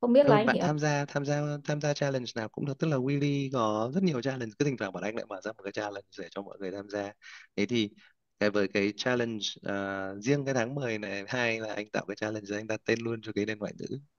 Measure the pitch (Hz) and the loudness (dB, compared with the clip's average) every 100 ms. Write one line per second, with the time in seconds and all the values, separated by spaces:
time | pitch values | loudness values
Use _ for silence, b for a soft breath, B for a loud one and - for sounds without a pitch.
0 | 247 247 285 214 - - - 151 151 147 | 8 8 8 8 6 2 2 2 2 0
1 | 143 147 143 147 147 147 147 147 147 143 | 0 -2 0 0 0 -4 -2 0 0 0
2 | 143 135 120 - 110 - 143 135 165 139 | 0 0 -4 -6 -6 -4 -4 -2 0 0
3 | 127 143 143 143 135 131 110 107 113 147 | 0 0 2 0 0 2 2 2 0 2
4 | 190 135 123 131 117 - 147 127 101 90 | 2 2 -2 0 0 2 0 2 -2 -2
5 | 92 113 107 101 98 110 98 104 104 101 | -4 -4 -6 -6 -6 -6 -6 -4 -4 -4
6 | 101 - 85 98 98 - 95 98 101 104 | -12 -12 -10 -8 -10 -8 -8 -8 -6 -4
7 | 101 107 B B B - 101 120 104 - | -4 -8 B B B -4 0 2 0 -2
8 | B _ _ _ 104 101 98 107 101 104 | B _ _ _ 0 2 2 2 0 0
9 | - 123 117 110 101 - - 98 98 98 | 0 0 0 -2 -6 -8 -6 -4 -2 -4
10 | 95 98 110 143 135 127 113 143 127 110 | -6 -6 2 2 2 0 0 -2 -2 -4
11 | 104 98 98 123 120 113 110 104 107 107 | -4 -6 -4 0 0 0 -4 -6 -4 -4
12 | - 104 107 110 101 101 110 110 - 113 | -4 -4 -2 -2 -4 -6 -2 -6 0 0
13 | 117 117 110 101 104 107 98 - - 135 | 2 -4 -4 -2 -2 -2 -6 -6 -8 -8
14 | 143 | -10